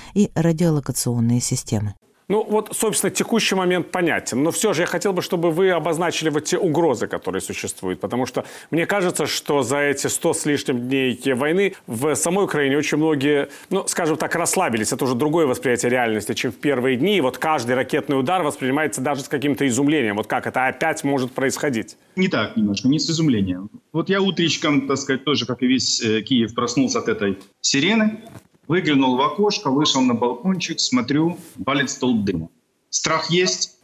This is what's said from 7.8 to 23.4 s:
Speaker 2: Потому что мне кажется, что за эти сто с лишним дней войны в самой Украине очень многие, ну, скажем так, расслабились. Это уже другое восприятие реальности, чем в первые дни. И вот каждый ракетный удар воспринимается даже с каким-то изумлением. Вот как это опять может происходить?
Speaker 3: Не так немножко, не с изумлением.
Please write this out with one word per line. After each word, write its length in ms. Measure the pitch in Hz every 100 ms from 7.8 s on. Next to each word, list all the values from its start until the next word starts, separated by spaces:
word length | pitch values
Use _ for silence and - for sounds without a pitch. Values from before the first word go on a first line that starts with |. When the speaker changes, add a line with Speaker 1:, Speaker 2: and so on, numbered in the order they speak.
| 92 87
Speaker 2:
Потому 260 | 98 120 123
что 200 | 139 - - -
мне 160 | 156 160
кажется, 400 | 202 180 - 147
что 380 | - - 147
за 160 | 117 143
эти 280 | 143 139 127
сто 260 | - 170
с 120 | - 151
лишним 420 | 143 - 123 123
дней 460 | 135 131 110 139
войны 400 | 123 147 180 196 - -
в 280 | 113 147 156
самой 300 | 170 190 185
Украине 320 | 147 139 143
очень 200 | 147 151
многие, 520 | 156 147 143 143 143 - -
ну, 160 | 190 -
скажем 280 | - 160 156
так, 200 | 156 170
расслабились. 580 | 165 190 165 113 104
Это 100 | 131
уже 120 | 131 120
другое 300 | 147 170 143
восприятие 460 | 123 135 120 120
реальности, 420 | 127 117 107 101
чем 180 | 107 131
в 40 | -
первые 400 | 147 127 131 120
дни. 220 | 180 202
И 40 |
вот 160 | 131 127
каждый 380 | 160 156 117 127
ракетный 420 | 123 151 - 135
удар 260 | 131 185
воспринимается 580 | 151 - 131 139 151 -
даже 200 | 135 139
с 60 | 135
каким-то 400 | 143 147 127 139
изумлением. 480 | 117 143 156 113 104
Вот 120 | 107
как 200 | 117 117
это 200 | 131 131
опять 360 | 123 160 156
может 300 | 143 139 123
происходить? 640 | - 135 - 151 113 98 - _ -
Speaker 3:
Не 140 | 190
так 260 | 139 104 113
немножко, 320 | 101 101 127
не 120 | 151
с 100 | 165
изумлением. 600 | 160 160 110